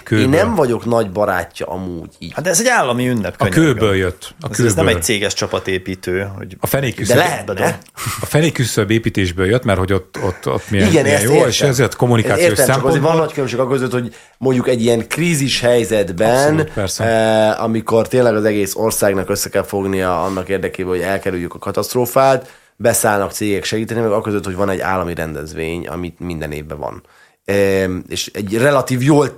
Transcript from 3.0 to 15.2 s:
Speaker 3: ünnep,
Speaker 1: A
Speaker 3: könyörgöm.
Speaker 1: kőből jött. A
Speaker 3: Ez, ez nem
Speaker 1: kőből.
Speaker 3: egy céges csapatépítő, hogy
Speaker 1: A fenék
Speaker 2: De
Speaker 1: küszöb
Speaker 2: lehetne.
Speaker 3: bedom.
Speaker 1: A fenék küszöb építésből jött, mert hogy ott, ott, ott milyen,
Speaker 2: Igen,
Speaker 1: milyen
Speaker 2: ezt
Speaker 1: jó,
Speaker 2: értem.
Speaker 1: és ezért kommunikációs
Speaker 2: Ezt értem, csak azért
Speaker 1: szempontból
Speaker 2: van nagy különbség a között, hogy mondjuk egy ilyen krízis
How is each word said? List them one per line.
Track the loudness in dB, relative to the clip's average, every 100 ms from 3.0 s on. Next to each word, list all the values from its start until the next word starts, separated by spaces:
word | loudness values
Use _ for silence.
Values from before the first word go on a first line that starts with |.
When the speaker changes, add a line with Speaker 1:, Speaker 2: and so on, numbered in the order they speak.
| 0
Speaker 3:
ünnep, | 0 -2 -2
Speaker 1:
A | 2
Speaker 3:
könyörgöm. | 4 4
Speaker 1:
kőből | 4 2 2
jött. | 0 -4 -12 -14
A | -8
Speaker 3:
Ez, | 0
ez | 2
nem | 2
Speaker 1:
kőből. | 2 2
Speaker 3:
egy |
céges | 0 -2 -2
csapatépítő, | -4 -4 -4 -4 -4 -4 -8 -4 -4 -4 -10
hogy | -14 -8
Speaker 1:
A | -4
fenék | -2 -2
Speaker 2:
De | -2
Speaker 1:
küszöb | 2 2
Speaker 2:
lehetne. | 2 -2 -6
Speaker 3:
bedom. | -2 -2 -2 -10 -12 -8 -6
Speaker 1:
A | 0
fenék | 2 2
küszöb | 0 0 0 2
építésből | 2 0 -2 -2 0 2
jött, | 2
mert | 2 0
hogy | 0
ott, | -2 -4 -6
ott, | -6 -4 -4
ott | -4 -2
milyen, | 2 4
Speaker 2:
Igen, | 4
Speaker 1:
milyen | 4 2
Speaker 2:
ezt | 4
Speaker 1:
jó, |
Speaker 2:
értem. | 4 4
Speaker 1:
és | 2
ezért | 2 2 0 2
kommunikációs | 2 4 2 2 4
Speaker 2:
Ezt | 4
értem, | 2
csak |
azért | 2 2
Speaker 1:
szempontból | 2 2
Speaker 2:
van | 2
nagy | 0
különbség | -2 -2 -2
a | 0
között, | 0 0
hogy | -2 -4 -10 -20 -2
mondjuk | 0 2 2
egy | 2
ilyen | 2 2 0
krízis | -2